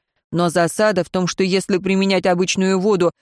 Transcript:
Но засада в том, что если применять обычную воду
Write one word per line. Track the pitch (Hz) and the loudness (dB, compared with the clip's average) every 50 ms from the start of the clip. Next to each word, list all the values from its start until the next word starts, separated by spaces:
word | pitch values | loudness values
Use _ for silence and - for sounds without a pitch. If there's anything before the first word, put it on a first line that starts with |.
| _ _ _ _ _ - | _ _ _ _ _ -6
Но | - 165 175 170 | -4 -2 0 0
засада | 147 180 170 160 - - 214 214 208 185 170 | 2 0 0 0 0 0 0 2 2 0 -2
в | - | -2
том, | - 190 180 | -2 -4 -2
что | 170 - - 190 | -2 -2 -2 -2
если | 185 180 190 185 - 196 | 0 0 -2 -2 0 -2
применять | 180 - 185 190 190 190 196 196 180 175 | -2 0 0 0 0 2 2 0 0 2
обычную | 190 180 175 190 180 - - 190 190 190 185 | 0 0 0 0 -2 0 0 0 0 0 0
воду | 180 214 214 180 175 170 - _ | 0 0 2 2 2 0 -2 _